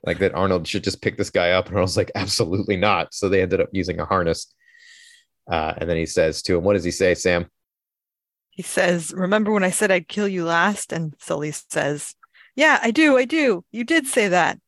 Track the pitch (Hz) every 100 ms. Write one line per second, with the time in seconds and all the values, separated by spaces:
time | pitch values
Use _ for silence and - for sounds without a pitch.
0 | - 85 95 73 95 90 80 104 98 -
1 | 110 - 104 98 87 92 - 95 92 110
2 | 92 - 95 - 92 95 101 95 104 92
3 | 82 - 98 95 92 92 - 95 87 85
4 | 78 95 82 82 - _ _ _ - -
5 | - - _ _ - 82 78 - 85 82
6 | 80 - 80 78 - 90 90 101 87 85
7 | 95 87 90 87 85 _ _ _ _ _
8 | _ _ _ _ _ - 180 - 180 175
9 | 156 - 185 214 208 208 185 - 214 185
10 | 165 208 202 185 165 170 185 202 - 160
11 | 160 147 - 160 151 147 - 156 143 147
12 | - - _ _ - - 302 269 233 226
13 | 311 262 247 320 277 180 - 220 233 330
14 | 262 - 208 180 160 -